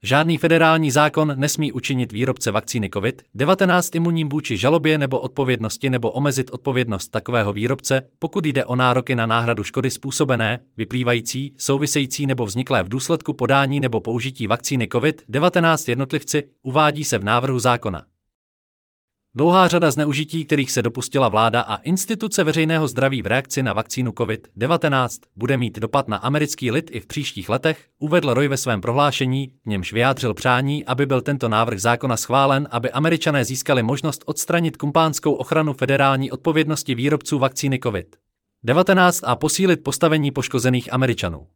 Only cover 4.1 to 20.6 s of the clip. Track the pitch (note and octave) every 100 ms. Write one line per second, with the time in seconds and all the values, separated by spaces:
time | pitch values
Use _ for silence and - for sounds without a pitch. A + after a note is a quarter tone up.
4.1 | E3 D3+ D3 - G#2+ B2 E3 D#3 D#3 C#3
5.1 | B2+ A#2+ - C3 B2 A2 - C#3 B2+ A#2
6.1 | A#2+ C#3+ C3 B2+ - - B2+ A#2+ G2 -
7.1 | A2+ - A#2+ G2+ G2+ A2+ C3+ - C3+ C3
8.1 | _ E3 G3+ D#3 C3+ B2 B2+ B2+ B2 B2
9.1 | B2 A2+ A2+ A#2 A2 G2+ - C3 - C#3
10.1 | - D3 A#2+ A2 B2 _ - A2 B2+ A#2+
11.1 | A#2+ A#2 B2 C#3 C3+ - C#3 C#3+ D3+ C3
12.1 | - C#3 B2+ A2+ G2+ C3 B2 F#2 B2+ -
13.1 | D#3+ - D3+ B2 C3+ C#3 C#3+ C3 A2 A#2
14.1 | A#2 B2+ C3 G#2+ A#2 - C3+ A2 B2 C3+
15.1 | D#3 - A#2+ F3 F3+ E3 D#3+ - A#2+ C3+
16.1 | - - D3+ C#3+ _ C3 C3 D3+ D3+ C#3+
17.1 | A2+ G2 A#2 C3 B2+ A#2+ A#2+ A2 E2+ -
18.1 | _ _ _ _ _ _ _ _ _ _
19.1 | _ _ A#2 D#3 F#3 F3+ E3+ E3 C3+ D3
20.1 | C#3+ D#3 E3 D3+ D3